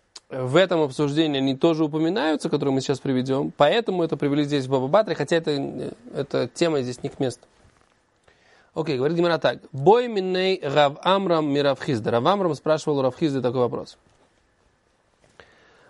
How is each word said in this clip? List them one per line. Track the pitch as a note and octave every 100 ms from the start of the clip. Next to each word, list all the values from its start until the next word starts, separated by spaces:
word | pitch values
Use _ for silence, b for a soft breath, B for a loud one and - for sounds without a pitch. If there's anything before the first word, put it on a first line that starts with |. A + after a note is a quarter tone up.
| _ - -
в | C3+ B2+ D3+
этом | F#3 E3+
обсуждении | D3 C3 D3 D3 D#3+ C#3
они | C3+ C3+
тоже | E3+ D#3
упоминаются, | D#3 D#3 D#3+ G3+ D4+ D4+ E3
которые | D3 C#3
мы | C3+
сейчас | C3 C3+
приведем, | C#3+ B2+ B2+ C3+ D#3 -
поэтому | D3 G#3+ A3+ F#3
это | D#3+ D3
привели | C#3+ D3+
здесь | C#3+ C#3+ B2+
в |
Баба | C3+ C3
Батре, | F#3+ A3
хотя | - C#3+ E3+
это, | D#3
э, | C#3+ C#3 B2 C#3+ - -
эта | D#3 C3+ C#3 B2+
тема | - E3+ D3+
здесь | B2 A#2+
не | C#3
к | -
месту. | C3+ - _ _ _ _ _ _ _ _ _ b b b b
Окей, | E3 D#3 C3
говорит | C#3 E3+
Гемара | F3 D#3+
так. | C3+ A#2+ -
"Бой | C3+ D3 A#3 B3
миней | G#3 F#3 F#3 F#3 F#3+
Рав | D3 C#3+ C#3+ D3
Амрам | F3 G3 F#3+ E3 D#3
ми | C#3+
Рав | C#3 C3
Хизда". | - A#2+ A2+
Рав | A#2 C#3
Амрам | G3+ F3+ C#3
спрашивал | D#3 D#3 - C#3+
у |
Рав | C3 -
Хизды | D#3+ C3+
такой | B2 B2+
вопрос. | A#2+ C3+ - - _ _ _ _ _ _ _ _ _ _ _ _ _ b b b b b b